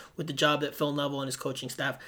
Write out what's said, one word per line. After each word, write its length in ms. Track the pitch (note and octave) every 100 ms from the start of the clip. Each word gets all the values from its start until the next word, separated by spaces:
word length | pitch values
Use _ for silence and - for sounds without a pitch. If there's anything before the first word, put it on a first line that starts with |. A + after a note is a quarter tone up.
| - -
with 100 | D#3
the 60 |
job 280 | C#3 D3+ C#3+
that 140 | C#3+
Phil 180 | - D3
Neville 280 | C#3+ C#3+ C#3
and 80 | C3+
his 80 | B2+
coaching 340 | C#3+ C3 C3
staff 280 | - C#3 B2